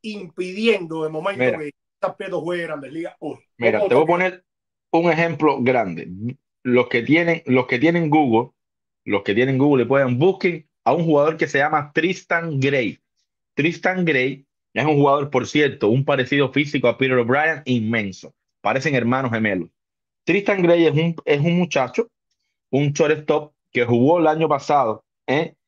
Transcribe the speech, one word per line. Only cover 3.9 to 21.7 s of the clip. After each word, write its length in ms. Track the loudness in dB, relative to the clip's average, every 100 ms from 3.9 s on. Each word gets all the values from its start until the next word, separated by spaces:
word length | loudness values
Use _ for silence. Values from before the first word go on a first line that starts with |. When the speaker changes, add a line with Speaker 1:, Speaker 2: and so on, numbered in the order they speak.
Speaker 2:
voy 80 | 4
a 40 | 4
Speaker 1:
te 60 |
Speaker 2:
poner 320 | 2 0 -4 _ _ _ _ _
un 220 | 0 2
ejemplo 460 | 2 0 2 0 2
grande. 480 | 2 0 0 -6 -12 -10 -10 -12 _ _ 0
Los 200 | 2 2
que 140 | -2
tienen, 400 | 2 0 2 -2 0
los 200 | 0 0
que 120 | 0
tienen 320 | 2 2 2
Google, 400 | 2 4 2 0 _ _ _ _ _
los 180 | -6 -4
que 120 | -2
tienen 220 | 0 0 2
Google 280 | 2 2
y 20 | 2
pueden, 320 | 2 0 2
busquen 500 | 0 2 -4 -4 _ _
a 80 | -2
un 120 | 0
jugador 340 | 2 2 2 0
que 80 | -2
se 120 | 0
llama 340 | 0 0 -2
Tristan 680 | -2 -2 -4 -4 -4 -2 -2
Gray. 380 | 0 0 -2 -6 _ _ _ _ _
Tristan 500 | -2 -2 0 -4 -2
Gray 400 | 0 0 -2 -4 _ _ _
es 100 | -4
un 120 | 0 2
jugador, 340 | 4 2 2
por 160 | -2 0
cierto, 420 | 0 0 2 2
un 160 | 2
parecido 480 | 2 0 0 0 0
físico 360 | 0 -2 0 -2
a 100 | 0
Peter 180 | 0 0
O'Brien 460 | 2 0 0 -4
inmenso. 720 | -2 -2 0 -4 -4 -10 -20 _ _ _
Parecen 340 | -2 -2 0
hermanos 380 | 0 0 0 -2
gemelos. 380 | -2 0 -2 -6 _ _ _ _ _
Tristan 380 | -2 0 0 0
Gray 220 | 4 4
es 80 | 4
un, 240 | 2 -2 -4
es 160 | -2 0
un 160 | 2 0
muchacho, 540 | 0